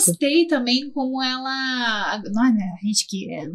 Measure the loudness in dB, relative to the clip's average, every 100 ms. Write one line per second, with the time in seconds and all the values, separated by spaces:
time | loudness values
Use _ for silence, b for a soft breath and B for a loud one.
0 | 2 4 2 4 4 2 2 0 -2 -4
1 | -2 -2 -2 -2 -4 -4 -2 -2 0 -2
2 | -2 -4 -2 2 4 4 0 -4 -2 -2
3 | -2 -4 -6 -8 -6